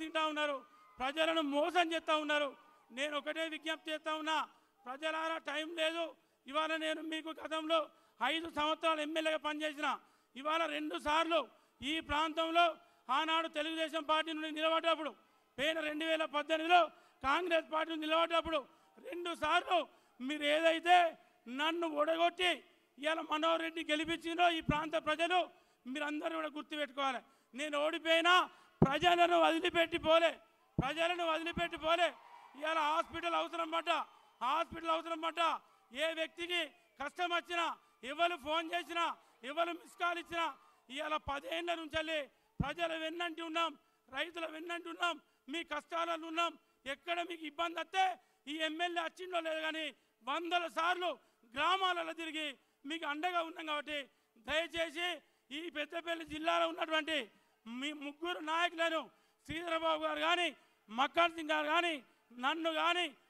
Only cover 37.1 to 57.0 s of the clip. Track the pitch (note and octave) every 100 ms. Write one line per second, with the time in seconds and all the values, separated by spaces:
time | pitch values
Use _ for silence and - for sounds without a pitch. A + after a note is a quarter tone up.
37.1 | - F4 E4+ E4 F4 D#4+ A#3+ _ _ A#3+
38.1 | D4 E4+ F4 C4 D#4+ E4 F4 C#4+ E4+ D#4+
39.1 | A#3+ _ _ A#3+ D4 E4+ E4+ D4 - F4
40.1 | E4+ E4+ E4+ E4 C4 _ _ - C4 D4+
41.1 | D4+ - C#4 C#4 E4 F4 E4 D#4+ D#4 D#4
42.1 | D#4+ C4+ _ _ - C4+ D#4 E4+ D#4+ D#4+
43.1 | E4+ F4 D#4+ E4 D#4+ E4 D4 _ _ _
44.1 | C4 D#4+ E4+ D#4+ D#4 E4+ E4+ F4 E4 D4+
45.1 | D4+ _ _ - D#4+ E4 D4 - E4 E4+
46.1 | E4 E4 D#4+ E4+ D#4+ _ _ C4 C4+ F4
47.1 | E4+ F4 E4+ D#4 C#4+ E4+ E4+ D#4+ F#4+ F#4+
48.1 | E4+ _ _ - D#4 D#4 D#4 F4 E4+ D#4+
49.1 | - F4+ F4 D#4+ D#4+ D#4 D#4 D4+ - _
50.1 | _ A3+ D4+ E4+ F4 E4 A#3+ E4 F4+ F4+
51.1 | B3+ _ _ A#3+ B3+ D#4+ F#4+ F#4 F4 E4
52.1 | E4 D#4+ D4+ D4+ B3 _ _ C#4 E4 D#4
53.1 | D4 F4+ F4 E4 E4 D#4+ D4 C4+ D4 C4+
54.1 | _ _ _ A3 D4+ E4 E4 E4 D4 F4
55.1 | D#4+ - _ - C#4 E4+ C#4+ D4 E4+ E4
56.1 | E4 D#4 D4+ D#4+ E4+ E4 E4 E4 D#4+